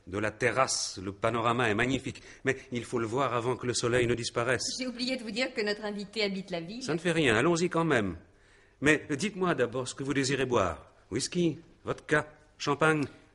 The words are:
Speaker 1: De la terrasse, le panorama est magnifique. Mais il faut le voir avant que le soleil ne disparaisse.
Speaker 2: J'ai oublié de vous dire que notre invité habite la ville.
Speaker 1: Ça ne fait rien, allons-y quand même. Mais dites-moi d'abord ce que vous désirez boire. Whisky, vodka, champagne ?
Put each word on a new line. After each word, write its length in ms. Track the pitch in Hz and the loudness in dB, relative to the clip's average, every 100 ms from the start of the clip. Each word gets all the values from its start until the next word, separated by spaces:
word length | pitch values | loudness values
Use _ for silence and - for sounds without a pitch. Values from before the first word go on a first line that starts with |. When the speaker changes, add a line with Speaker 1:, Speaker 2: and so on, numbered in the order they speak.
| - | -8
Speaker 1:
De 100 | 95 | -4
la 140 | 107 | -4
terrasse, 680 | 104 123 113 131 - - - | 0 0 2 2 0 -4 -6
le 80 | 95 | -8
panorama 580 | 95 113 117 113 117 120 | -2 0 2 2 2 2
est 60 | 104 | 2
magnifique. 460 | 123 131 - - - - 135 | 2 0 -4 -10 -14 -6 -2
Mais 120 | 131 - | -2 -4
il 120 | 120 | -8
faut 160 | 110 123 | -4 -4
le 80 | 113 | -2
voir 260 | 120 135 | -2 0
avant 220 | 120 117 117 | 0 -2 -2
que 120 | 123 | -2
le 60 | |
soleil 340 | 113 120 123 120 | -2 2 2 2
ne 60 | 117 | 0
disparaisse. 600 | 120 - 117 120 - - | -2 -2 0 0 -2 -6
Speaker 2:
J'ai 100 | 254 | -6
oublié 300 | 233 247 262 | -6 -4 -4
de 60 | |
vous 80 | 220 | -4
dire 220 | 214 262 | -4 -2
que 80 | 254 | -2
notre 240 | 208 208 214 | -2 -2 -4
invité 380 | 208 202 220 | -8 -6 -2
habite 280 | 208 196 190 | -2 -2 -6
la 100 | 175 | -6
ville. 220 | 165 226 | -6 -8
Speaker 1:
Ça 100 | 254 | -4
ne 60 | 175 | -2
fait 120 | 180 | 0
rien, 240 | 165 143 107 | 2 4 4
allons-y 340 | 151 170 175 | 4 2 2
quand 160 | 165 165 | 2 2
même. 320 | 131 98 82 - _ _ - _ - | 2 2 -4 -12 _ _ -20 _ 0
Mais 240 | 139 151 - | 4 4 2
dites-moi 460 | 143 202 180 185 143 | -2 -2 0 0 2
d'abord 320 | 120 123 123 | 0 -2 -6
ce 80 | - | -6
que 80 | |
vous 100 | 135 | -2
désirez 320 | 139 131 135 135 | 0 2 2 2
boire. 460 | 120 92 80 - - - | 2 2 -2 -12 -20 -6
Whisky, 480 | 107 - 180 170 131 - - | -4 -2 0 0 0 -10 -10
vodka, 440 | - 131 - 151 147 - - - | -8 -6 0 0 0 -10 -20 -6
champagne ? 480 | - 139 156 156 139 - - | -2 2 4 4 0 -8 -20